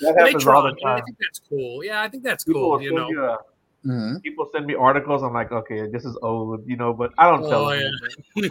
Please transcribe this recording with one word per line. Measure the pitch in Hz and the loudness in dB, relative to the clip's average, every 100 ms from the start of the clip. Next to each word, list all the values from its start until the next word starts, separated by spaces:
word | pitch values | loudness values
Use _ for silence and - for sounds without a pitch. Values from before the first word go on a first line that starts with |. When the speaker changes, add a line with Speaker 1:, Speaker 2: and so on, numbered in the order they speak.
Speaker 1:
That | 147 170 | 2 6
Speaker 2:
And | 170 | 6
they | |
Speaker 1:
happens | 156 135 | 6 6
all | 139 | 6
Speaker 2:
try. | |
Speaker 1:
the | 139 - | 6 0
Speaker 2:
I | 135 | -2
mean, | 123 | -2
I | |
Speaker 1:
time. | |
Speaker 2:
think | 120 113 | -4 -8
that's | 175 - _ | -8 -8 _
cool. | 143 123 123 | -6 -6 -8
Yeah, | 190 214 | -6 -4
I | 214 | -6
think | 262 | -6
that's | 247 180 - | -6 -4 -2
Speaker 1:
People | 143 | 0
Speaker 2:
cool, | 170 | 2
Speaker 1:
will | 139 | 0
Speaker 2:
you | 139 | 0
Speaker 1:
send | 160 | -4
Speaker 2:
know? | 127 | -4
Speaker 1:
you, | 156 127 | -4 -2
uh, | 113 - _ _ _ 131 | -4 -8 _ _ _ -6
Speaker 3:
Mm-hmm. | 123 110 170 | -4 -4 -6
Speaker 1:
people | 151 151 147 | -8 -8 -6
send | 156 147 | -6 -4
me | 147 | 2
articles. | 127 139 143 143 | 4 4 2 -2
I'm | 131 | -2
like, | 120 113 | -4 -4
"Okay, | 117 110 107 107 | -6 -6 -8 -6
this | 120 123 | -8 -8
is | 113 | -8
old," | 113 113 110 110 120 | -6 -4 -6 -8 -8
you | 123 | -4
know, | 120 | -4
but | 113 120 - | -2 -2 4
I | 175 | 6
don't | 143 151 | 6 2
tell | 143 143 | 0 0
Speaker 2:
Oh, | |
Speaker 1:
them | 143 | 0
Speaker 2:
yeah. | 139 | -2
Speaker 1:
anything. | 135 - - - 208 190 | -6 -12 -14 -12 -6 -4